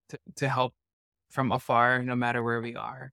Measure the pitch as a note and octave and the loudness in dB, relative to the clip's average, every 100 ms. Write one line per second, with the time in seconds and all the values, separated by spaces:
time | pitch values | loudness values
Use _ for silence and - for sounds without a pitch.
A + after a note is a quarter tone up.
0 | _ - - - C3+ B2+ B2+ - _ _ | _ -18 -16 -4 -2 0 -2 -4 _ _
1 | _ _ _ - C3 B2+ - A#2+ B2 B2+ | _ _ _ -2 0 0 2 4 6 4
2 | B2+ B2 A#2+ A#2+ A#2 A#2 A#2 A2+ A2+ B2+ | 0 0 0 0 0 -2 -4 -8 -10 -12
3 | C3+ | -16